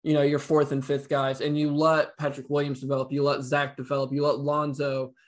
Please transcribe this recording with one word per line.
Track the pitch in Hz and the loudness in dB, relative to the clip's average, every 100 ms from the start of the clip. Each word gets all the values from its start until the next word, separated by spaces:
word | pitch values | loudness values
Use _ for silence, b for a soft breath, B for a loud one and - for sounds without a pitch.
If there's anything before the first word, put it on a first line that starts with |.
you | 156 | 0
know, | 151 | 4
your | 143 147 | 4 2
fourth | - 156 143 | 2 2 4
and | 139 | 0
fifth | 135 139 139 | -2 -4 0
guys, | 139 135 135 | 0 0 -2
and | 151 147 | -2 0
you | 151 | 0
let | 143 160 156 151 - | 2 4 4 2 -2
Patrick | 147 135 131 | -4 -4 -4
Williams | 143 143 131 | -2 -2 -4
develop, | 131 135 131 | -2 -2 -2
you | 143 | 0
let | 143 139 | 0 0
Zach | 127 143 139 139 | 0 -2 -2 -6
develop, | 127 143 131 | -4 -4 -2
you | 139 | 0
let | 147 131 | 0 0
Lonzo | 143 147 147 135 143 135 131 _ | 0 0 -2 -2 -4 -4 -6 _